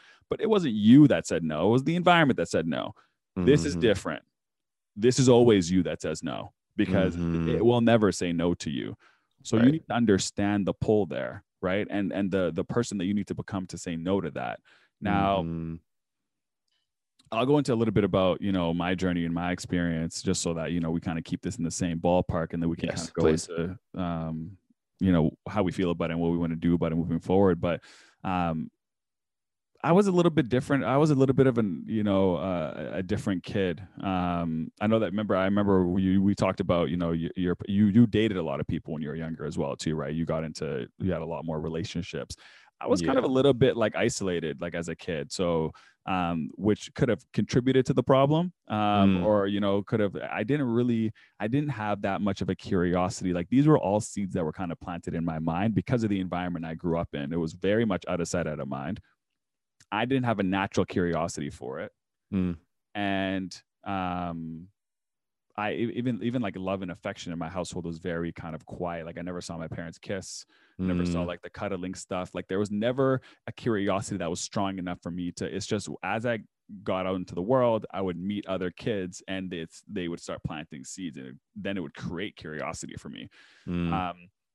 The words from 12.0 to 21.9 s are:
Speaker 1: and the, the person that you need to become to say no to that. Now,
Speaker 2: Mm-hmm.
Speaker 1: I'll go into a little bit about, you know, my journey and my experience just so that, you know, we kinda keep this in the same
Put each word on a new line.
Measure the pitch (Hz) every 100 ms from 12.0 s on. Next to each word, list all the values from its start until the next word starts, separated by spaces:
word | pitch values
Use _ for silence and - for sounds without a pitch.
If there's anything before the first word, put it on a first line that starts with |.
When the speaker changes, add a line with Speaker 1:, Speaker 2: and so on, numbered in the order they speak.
| 98
Speaker 1:
and | 92 101
the, | 95 87
the | 82
person | 90 120 117 101
that | 90
you |
need | 101 98
to | 90
become | - 98 90
to | 85
say | 90 82
no | 85 98
to | 80
that. | 67 60 52 _ _ _ -
Now, | 104 101 98 98 82
Speaker 2:
Mm-hmm. | 82 82 82 _ _ _ _ _ _ _ _ _ _ _ _ _ _ -
Speaker 1:
I'll | 110 127
go | 147
into | 139
a | 117
little | 113
bit | 104
about, | 101 95 92 85
you | 101
know, | 95 85
my | 87 87
journey | 92 92 87
and | 85
my | 85 87
experience | 90 - 90 87 82 82 -
just | - 90
so | 90
that, | 82 78
you | 85
know, | 82
we | 85
kinda | 92 82
keep | - -
this | 90 92
in |
the | 123
same | - 90